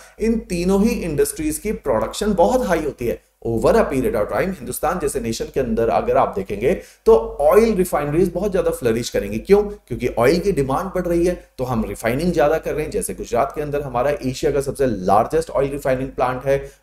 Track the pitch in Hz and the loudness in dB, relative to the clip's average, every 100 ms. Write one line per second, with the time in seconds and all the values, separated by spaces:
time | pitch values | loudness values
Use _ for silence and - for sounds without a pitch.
0 | - - 220 233 - 175 180 196 226 220 | -14 -4 0 0 -2 -2 2 2 2 0
1 | 170 139 143 - 156 151 208 220 143 110 | -2 0 0 -2 -4 -4 -6 -4 -2 0
2 | 110 - 208 185 185 254 202 165 151 - | -2 -2 0 4 4 2 2 0 -2 -4
3 | 120 - _ _ 117 113 139 220 - 135 | -4 -4 _ _ -4 2 4 4 2 0
4 | 113 107 101 104 180 185 120 - 151 180 | 0 0 -2 -2 -2 -4 -8 -4 -2 -2
5 | 139 135 117 113 - 143 120 117 113 107 | -2 -2 -4 -4 -4 -4 0 0 2 2
6 | 113 131 107 104 95 101 127 - - - | 2 2 2 -2 -6 -2 0 0 -6 0
7 | 220 220 - - 147 196 226 185 180 160 | 4 4 4 0 4 6 6 2 0 -2
8 | 147 156 185 175 208 185 165 165 120 113 | 0 0 0 0 -2 0 -2 0 0 0
9 | 120 104 101 110 - 202 202 - - 113 | -2 -4 -2 -4 2 4 2 -6 -10 -6
10 | 120 110 123 175 196 139 131 143 185 180 | -2 2 4 4 2 0 0 -2 -4 -4
11 | 175 170 175 180 - - 123 117 101 98 | 0 0 0 -2 -8 -8 -2 -2 -2 -2
12 | 113 131 175 156 147 160 165 151 151 - | -2 0 0 2 2 2 -2 -4 -4 -4
13 | - 160 131 - - 151 147 143 143 120 | -4 -8 -2 0 0 -4 -4 -4 -2 -2
14 | 135 143 131 123 151 139 135 120 131 101 | 0 -2 -4 -2 0 0 -2 0 0 0
15 | 92 101 117 160 - 120 139 139 139 131 | 2 2 4 -2 -2 -2 -2 -2 -2 -2
16 | 135 - 127 127 135 139 139 - | -4 -2 -2 -2 0 -2 -2 -16